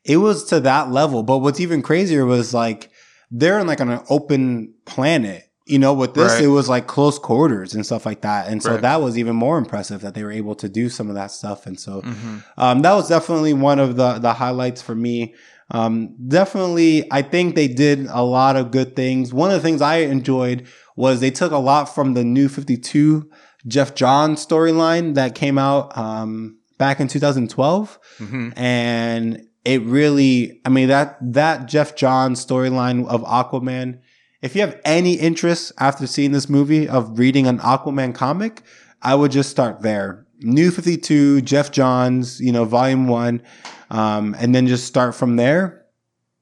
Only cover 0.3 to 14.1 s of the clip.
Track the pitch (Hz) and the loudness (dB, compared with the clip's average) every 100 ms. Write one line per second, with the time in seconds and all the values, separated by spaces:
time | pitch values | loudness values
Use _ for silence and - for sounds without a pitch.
0.3 | 202 - 165 131 139 135 127 151 123 110 | 0 0 0 2 0 0 0 0 0 0
1.3 | 135 139 143 175 160 - 160 196 151 127 | 2 2 0 -2 -2 0 0 2 2 2
2.3 | 123 110 120 117 110 - _ _ _ _ | 2 0 -2 -2 -4 -12 _ _ _ _
3.3 | 117 160 208 185 143 123 120 - 147 147 | 0 2 2 0 -2 -2 -4 -2 -2 0
4.3 | 143 131 120 110 _ - - 139 165 107 | 0 0 -2 -8 _ -12 -4 0 0 -2
5.3 | 87 - _ - 139 135 139 123 143 156 | -8 -18 _ -2 2 4 2 0 2 4
6.3 | 113 143 139 127 123 120 - 147 139 - | 4 4 4 2 -2 -2 2 2 0 -2
7.3 | 120 156 107 92 107 101 113 110 104 104 | 2 2 0 -4 -8 -6 -6 -6 -6 -4
8.3 | 104 95 110 110 113 123 160 135 117 117 | -4 -4 -4 -2 0 0 0 0 -2 -2
9.3 | 117 120 165 117 104 95 101 101 101 104 | 0 0 0 -2 -6 -8 -10 -10 -10 -10
10.3 | 107 107 104 107 104 120 - 107 101 101 | -8 -8 -8 -6 -4 -4 -4 -8 -8 -10
11.3 | - 104 101 - 92 - 98 120 107 113 | -12 -12 -12 -12 -16 -12 -12 -12 -12 -12
12.3 | 107 - - 127 123 160 202 156 165 160 | -14 -18 0 2 4 4 4 2 0 0
13.3 | 165 156 139 139 139 135 123 123 | -2 0 2 2 2 2 2 0